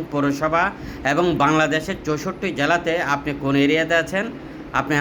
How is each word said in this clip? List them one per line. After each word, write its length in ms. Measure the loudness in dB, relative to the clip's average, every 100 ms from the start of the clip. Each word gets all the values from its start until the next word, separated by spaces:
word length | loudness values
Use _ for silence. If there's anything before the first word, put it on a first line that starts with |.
| -2
পৌরসভা 520 | 0 0 0 0 2 0 -2 -10 -4 0
এবং 140 | 2 2 4
বাংলাদেশের 540 | 4 4 2 0 -2 -6 -2
চৌষট্টি 400 | -2 -4 -4 -4 -2
জেলাতে 340 | 2 2 0 -2 0
আপনি 180 | -2 -2 -4
কোন 100 | 0 4 4
এরিয়াতে 300 | 4 2 0
আছেন, 220 | 0 -2 -4 -8 -14 -14 -6 -2
আপনি 160 | 0 2